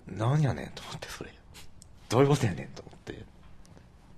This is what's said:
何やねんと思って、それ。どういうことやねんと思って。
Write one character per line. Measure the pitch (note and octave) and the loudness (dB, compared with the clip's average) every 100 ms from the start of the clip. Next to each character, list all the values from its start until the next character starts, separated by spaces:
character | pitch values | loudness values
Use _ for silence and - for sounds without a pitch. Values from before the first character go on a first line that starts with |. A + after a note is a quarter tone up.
| - | -10
何 | F#2 A2+ D3+ | -2 2 4
や | C#3 D2+ | 4 0
ね | C#2+ | -4
ん | |
と | - | -10
思 | - | -12
っ | - | -12
て、 | - | -10
そ | - | -10
れ。 | - - - - - - - - - | -12 -14 -20 -18 -16 -16 -20 -14 2
ど | A2+ | 6
う | |
い | C#3 | 8
う | |
こ | D3 | 6
と | A2 | 4
や | |
ね | E2+ | 0
ん | - | -8
と | - | -12
思 | - - | -16 -16
っ | |
て。 | - - - - - - - - - - - | -12 -12 -12 -18 -20 -18 -18 -20 -20 -20 -20